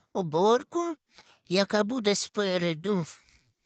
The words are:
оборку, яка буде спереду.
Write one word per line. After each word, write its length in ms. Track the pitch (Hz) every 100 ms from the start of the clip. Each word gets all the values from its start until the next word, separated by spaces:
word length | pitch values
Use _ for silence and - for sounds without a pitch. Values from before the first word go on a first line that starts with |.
| _
оборку, 840 | 214 175 156 202 247 302 349 339 320 _ - - _ _
яка 360 | 180 196 214
буде 300 | 208 262 208
спереду. 920 | 202 - - 202 180 175 160 180 202 151 - _ _ _ _